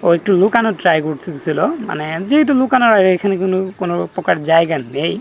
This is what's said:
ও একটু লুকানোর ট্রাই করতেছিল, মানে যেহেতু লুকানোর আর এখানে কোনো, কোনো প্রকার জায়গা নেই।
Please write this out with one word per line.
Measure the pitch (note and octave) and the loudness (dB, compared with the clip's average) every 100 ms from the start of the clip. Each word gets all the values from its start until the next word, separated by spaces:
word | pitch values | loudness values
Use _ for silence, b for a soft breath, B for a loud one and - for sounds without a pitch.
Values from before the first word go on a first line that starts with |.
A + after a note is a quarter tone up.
| G3 | 2
ও | E3+ | 0
একটু | G3+ F#3 | 2 2
লুকানোর | G3 A#3 A3+ F#3+ | 4 2 0 0
ট্রাই | F#3 D#3+ D3+ | 2 2 0
করতেছিল, | C#3+ - D3 - D3 G3 E4 A3 | -6 -8 -8 -4 -2 -2 -2 -6
মানে | D3+ D3+ D#3+ G3 | -8 -6 -8 0
যেহেতু | C#4+ D4+ C4+ | 2 2 2
লুকানোর | B3+ C4 A#3+ G#3+ | 2 2 4 4
আর | F#3+ F3+ | 4 2
এখানে | G3+ G3 | 0 -2
কোনো, | F#3+ F#3 F#3+ G3 | 0 -2 -4 -6
কোনো | F3+ F3 F3 - | -4 -4 -4 -6
প্রকার | F3 E3+ D3+ | -2 -2 2
জায়গা | E3 E3 D#3 A#2+ B2+ | 2 2 -2 -6 -6
নেই। | E3 G3+ | -4 -6